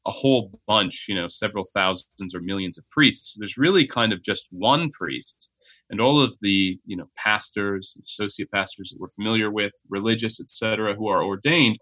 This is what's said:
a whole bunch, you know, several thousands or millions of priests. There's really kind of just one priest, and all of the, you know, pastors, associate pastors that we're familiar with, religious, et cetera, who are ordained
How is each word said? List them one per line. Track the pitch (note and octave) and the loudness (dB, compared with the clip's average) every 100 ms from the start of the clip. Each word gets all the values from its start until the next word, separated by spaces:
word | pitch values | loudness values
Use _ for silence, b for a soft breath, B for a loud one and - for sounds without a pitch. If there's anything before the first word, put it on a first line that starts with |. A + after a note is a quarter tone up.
| - | -8
a | |
whole | - C3+ C3 G2 - - | 0 4 4 2 -8 0
bunch, | G#2+ F#2 - - | 2 2 -2 -6
you | |
know, | F#2+ F2 | -4 -4
several | - G#2+ G2+ F2+ | -2 -4 -4 -4
thousands | G2+ F#2+ F2 - - F#2+ | 0 0 0 -6 -12 -10
or | F2+ | -8
millions | F2 G2 F#2 G#2 | -4 -4 -4 -8
of | - | -4
priests. | D3+ C3+ - - G#2+ | 4 4 4 -2 -6
There's | G#2 A#2+ | -8 0
really | D#3 F#3+ C3+ | 4 4 2
kind | B2 A2+ | 2 0
of | F#2 | 0
just | G#2 F#2+ - | -2 -4 -6
one | F#2 G#2+ D3 D#3+ | -2 2 2 2
priest, | - E2 B1 - - - _ b b b | -4 -6 -6 -8 -14 -18 _ b b b
and | G2+ | 0
all | B2 D3 | 4 6
of | B2+ - | 4 0
the, | G2+ G2 F#2+ F#2 - | 2 4 2 -2 -8
you | F#2 | -10
know, | E2+ - | -10 -4
pastors, | G#2+ G#2 - G#2+ G2+ G2 F#2+ - | 0 2 0 -2 -2 -4 -8 -14
associate | - - G#2 - F#2+ | -12 -6 -6 -6 -4
pastors | G2+ F#2+ - F2+ | -4 -4 -6 -14
that | - | -12
we're | F2 | -12
familiar | - G#2+ A2+ G#2+ | -6 0 2 0
with, | G#2 G2+ - - | 0 -4 -6 -8
religious, | G2 A2 A2+ A2+ - | -4 0 0 -2 -6
et | - | -8
cetera, | - A2 G#2+ G#2+ | -4 -2 -2 -2
who | G2+ G#2+ | -2 0
are | F#2 | 0
ordained | F#2 G2 D3 E3+ B2 G#2+ | 0 -2 2 4 4 2